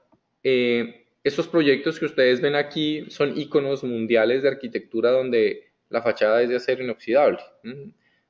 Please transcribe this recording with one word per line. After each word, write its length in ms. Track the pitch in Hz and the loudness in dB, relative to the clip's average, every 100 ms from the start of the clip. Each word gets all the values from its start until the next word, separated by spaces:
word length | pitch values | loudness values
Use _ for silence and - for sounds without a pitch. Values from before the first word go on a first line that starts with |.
| _ _ _ _ 131 | _ _ _ _ -2
Eh, 600 | 127 120 120 113 - _ _ | 0 2 0 -4 -12 _ _
estos 260 | 139 139 160 | -4 -4 0
proyectos 500 | 170 143 135 160 156 | 2 4 2 -2 -4
que 60 | |
ustedes 380 | 151 - 127 123 | -4 2 2 4
ven 120 | 143 | 0
aquí 520 | 147 143 156 151 151 - | -2 -4 -4 -4 -4 -8
son 300 | - 143 151 | -4 -2 -2
íconos 440 | 143 151 139 139 | -2 -2 0 -4
mundiales 600 | 127 113 113 113 110 135 | -4 -4 2 4 4 2
de 60 | 139 | 0
arquitectura 600 | 135 117 104 - 113 120 | -2 -6 -8 -6 -2 2
donde 600 | 127 127 117 104 - - _ _ | 2 2 2 2 0 -12 _ _
la 140 | 113 | -4
fachada 400 | 113 - 107 117 | -2 0 2 2
es 80 | 123 | 2
de 60 | 123 | 0
acero 280 | 131 127 | -2 -2
inoxidable. 540 | 127 107 110 131 127 - - _ | -4 -8 0 2 2 0 -8 _
¿Mm? 260 | 113 139 - - _ _ | -16 -16 -18 -20 _ _